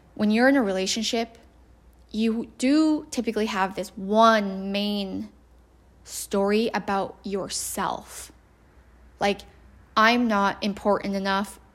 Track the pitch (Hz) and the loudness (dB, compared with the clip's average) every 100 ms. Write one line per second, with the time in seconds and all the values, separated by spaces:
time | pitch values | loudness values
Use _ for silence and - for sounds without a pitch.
0 | _ - 214 214 254 277 208 190 190 - | _ -4 0 4 4 4 2 0 -2 -4
1 | 214 233 233 - - - - - - _ | -2 -4 -4 -10 -20 -20 -20 -20 -20 _
2 | _ 214 226 226 - - 254 294 311 302 | _ -2 0 0 -6 -2 2 4 4 2
3 | 294 - 233 220 220 214 190 202 185 - | -2 -4 -4 -2 -2 0 -2 -4 -10 -10
4 | 190 214 226 220 202 190 196 202 202 208 | 0 6 6 6 0 -4 -4 -4 -2 -4
5 | 196 190 214 - _ _ _ _ _ _ | -4 -8 -10 -16 _ _ _ _ _ _
6 | - - - 202 196 214 233 208 - 196 | -16 -14 -4 -2 2 2 0 -2 -2 -4
7 | 190 - 202 196 147 - - - 175 - | -4 -8 -8 -8 -6 -8 -8 -4 -4 -6
8 | - - - - _ _ _ _ _ - | -10 -18 -20 -20 _ _ _ _ _ -20
9 | - - 202 196 - - - - - - | -20 -4 -2 -2 -8 -20 -20 -20 -4 2
10 | 220 247 240 202 196 - 208 196 214 196 | 4 4 2 2 0 -2 -4 -2 0 0
11 | 202 196 196 196 202 - - | 0 -4 -2 -2 -4 -10 -20